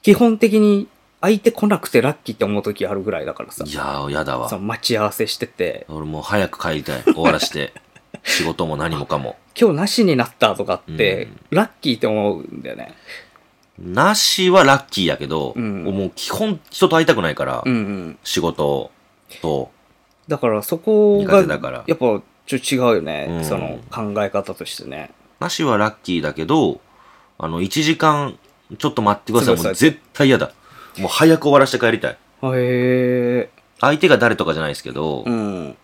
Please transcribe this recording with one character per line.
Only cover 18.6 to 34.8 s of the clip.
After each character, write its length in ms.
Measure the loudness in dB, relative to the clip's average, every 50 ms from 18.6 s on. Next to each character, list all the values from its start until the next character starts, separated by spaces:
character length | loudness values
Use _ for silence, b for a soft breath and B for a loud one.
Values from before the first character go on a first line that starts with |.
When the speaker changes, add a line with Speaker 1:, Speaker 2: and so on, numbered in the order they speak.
| 0 0 0 -2 -4 -8 _ _ _ _ _ _ _ _ -16 -8
Speaker 2:
と。 280 | -4 -4 -2 -4 -4 -8 _ _ _ _ _ _ _ _ _ _ _
Speaker 1:
だ 120 | -6 -4 -2
か 100 | 0 -2
ら 140 | -2 -2
そ 160 | -2 -4 -6 -4
こ 400 | 0 2 2 4 4 4 4 2 2
が、 160 | 4 4 4
Speaker 2:
苦 20 |
手 40 | 4 4
だ 100 | -2 -4
か 120 | -6 -8
ら。 140 | -10 -8 -2
Speaker 1:
や 80 | -4 -2
っ 40 | 2
ぱ 60 | 2 0 0 0 -4 _ _ _ _
ち 80 | -6 -6
ょ 20 |
っ 40 | -4
と 140 | -2 -2 -2
違 40 | 2
う 20 | 4 4 2
よ 60 | 2
ね。 240 | 0 -4 -6 -6 -6 -6
Speaker 2:
う 60 | -4 -4
ん。 40 | -4
Speaker 1:
そ 120 | -4 -4 -4
の 200 | -6 -8 -10 -12 -16 -12
考 240 | -10 -8 -8 -4 -2 -2 -2
え 60 | -2
方 240 | -2 -4 -6 -6 -12
と 100 | -12 -12
し 120 | -12 -12
て 120 | -14 -14 -14
ね。 220 | -14 -14 -14 -16 -20 _ _ _ _ _
Speaker 2:
な 100 | -6 -6
し 140 | -4 -2
は 140 | 0 2 2
ラ 140 | 2 2 0
ッ 20 | -2 _
キ 160 | _ -4 -4 -2
ー 40 |
だ 100 | -2 -4
け 120 | -6 -6 -2
ど、 340 | 0 2 2 2 2 -2 -4 _ b b b b b b b b b b _
あ 80 | -8
の、 140 | -6 -4 -4
一 240 | -4 -4 -2 -2 0
時 120 | 0 0
間 400 | 2 2 0 2 0 -2 -6 -10 _ _ _ _ _ _ _ -12 -4
ち 60 | -4
ょ 20 | -4
っ 60 | -2
と 80 | 0
待 140 | 2 2 0 0
っ 20 |
て 100 | _ 0
く 60 | 2 2
だ 60 | 4
さ 80 | 4
い。 40 | 2 2
Speaker 1:
す 20 |
い 80 | 0 -4
ま 60 | 0
せ 120 | 2 2
ん。 40 | 2
Speaker 2:
も 0 |
う 20 | 2 0
絶 0 | _ _
対 140 | _ 2 4
嫌 120 | 4 4 4
だ。 120 | 2 -4 -8 _ B B B B B B B -6
も 60 | -6
う 40 | -4
早 300 | 2 4 6 6 6 4
く 40 |
終 100 | 4 4
わ 80 | 6 6
ら 60 | 6 4
せ 100 | 2 0
て 60 | 2
帰 80 | 2
り 80 | 0 0
た 100 | -2 -6
い。 20 |
Speaker 1:
へ 40 | -6 _ _ _ _ _ -4
ー。 1000 | -2 -2 0 0 0 2 2 2 2 2 2 2 0 0 0 0 0 0 -2 -2 -4 _ _ _ _ _ _
Speaker 2:
相 200 | 2 2 2 4
手 80 | 4 4
が 100 | 6 6
誰 160 | 4 2 2
と 100 | 0 -2
か 100 | -2 -2
じ 40 | -2
ゃ 40 |
な 60 | -4 -4
い 40 |
で 20 | -6
す 80 | -8